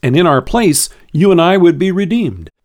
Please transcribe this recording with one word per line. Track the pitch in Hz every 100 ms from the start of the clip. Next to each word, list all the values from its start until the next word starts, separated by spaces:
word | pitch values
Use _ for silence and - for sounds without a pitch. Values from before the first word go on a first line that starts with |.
and | 131
in | 139 170
our | 135
place, | - 233 208 139 - - _
you | 151 196
and | 175
I | 170 196
would | 175 147
be | 190
redeemed. | 185 196 233 190 90 80 -